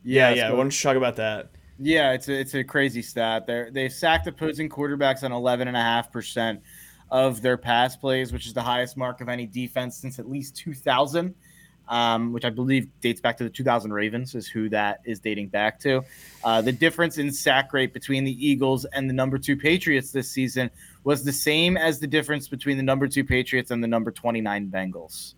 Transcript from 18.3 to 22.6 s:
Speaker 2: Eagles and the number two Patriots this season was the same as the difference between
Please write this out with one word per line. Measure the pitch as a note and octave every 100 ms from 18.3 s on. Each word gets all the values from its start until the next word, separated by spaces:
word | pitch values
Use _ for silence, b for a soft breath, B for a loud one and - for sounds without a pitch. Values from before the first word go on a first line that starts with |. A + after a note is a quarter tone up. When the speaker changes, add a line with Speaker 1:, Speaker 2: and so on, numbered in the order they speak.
| A#2+ D3
Speaker 2:
Eagles | C3+ C3+ C3 C3+
and | C#3 C3
the |
number | C3 C3 C3+
two | C3+ C#3+
Patriots | D3+ F3+ E3+ C#3 B2+
this | C3+ B2
season | - B2+ C3 B2 B B B
was | C3+ C#3+
the | C#3
same | C3+ D3+ D3+ F3 E3+
as | D#3+ D3+
the | D3+
difference | D3+ D3 D3 -
between | C3+